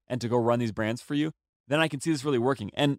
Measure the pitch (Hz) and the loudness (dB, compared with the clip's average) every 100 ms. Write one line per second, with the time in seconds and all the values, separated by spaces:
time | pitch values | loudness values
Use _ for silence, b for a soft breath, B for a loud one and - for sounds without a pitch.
0 | - 123 117 120 117 120 117 104 110 123 | -8 -6 0 2 4 2 0 -2 -2 -4
1 | - 147 156 - _ _ - 147 160 147 | -4 -2 -2 -6 _ _ -4 0 0 -2
2 | 165 151 143 127 123 135 101 - 143 | -2 -2 0 2 2 0 -4 0 0